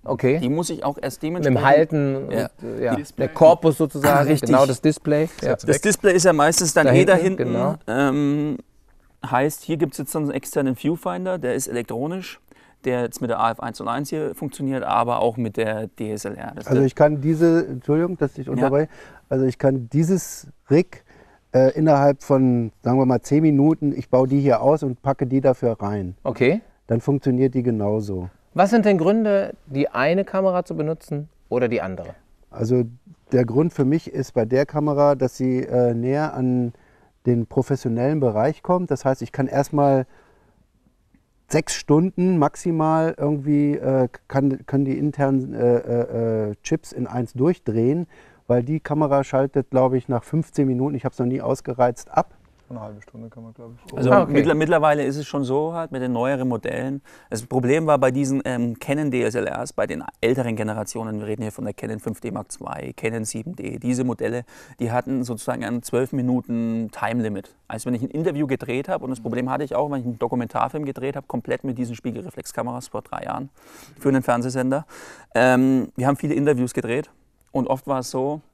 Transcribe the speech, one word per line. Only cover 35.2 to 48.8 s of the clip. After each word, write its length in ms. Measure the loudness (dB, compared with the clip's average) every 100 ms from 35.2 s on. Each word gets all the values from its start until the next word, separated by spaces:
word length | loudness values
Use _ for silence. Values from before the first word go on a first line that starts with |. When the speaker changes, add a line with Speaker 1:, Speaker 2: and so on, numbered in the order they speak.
| -2 -2
Speaker 4:
sie, 220 | -2 -2
äh, 280 | 0 2 2
näher 420 | 0 -2 -2 -2
an 380 | -2 0 0 -2 -6 _ _ _ _ 0
den 200 | 0 0
professionellen 720 | -2 -2 -2 -2 0 0 2
Bereich 420 | 0 2 0 -2
kommt. 280 | -2 -2 0
Das 140 | -2
heißt, 160 | 0 -2
ich 80 | -4
kann 160 | -4 -2
erstmal 600 | 0 0 2 4 2 0 -12 _ _ _ _ _ _ _ _ _ _ _ _ _
sechs 260 | -2 -2
Stunden 640 | -8 2 4 4 0 2 4
maximal 760 | 2 0 -2 0 2 2 0 0
irgendwie, 580 | -2 -2 0 2 2
äh, 340 | 0 0 2 0 -4 _
kann, 360 | 0 0 -2 -2
können 180 | -2
die 120 | 0 -2
internen, 540 | -4 0 2 2 -2
äh, 220 | 0 2 2
äh, 720 | 2 -2 -2 -2 -2 -2 -4
äh, 40 | -6
Chips 300 | -4 -6 -6
in 140 | -8 -6
eins 260 | -4 -6
durchdrehen, 720 | 0 0 0 -2 0 2 0 -4 -14 -20 _ 0
weil 160 | 0
die 180 | 0 -6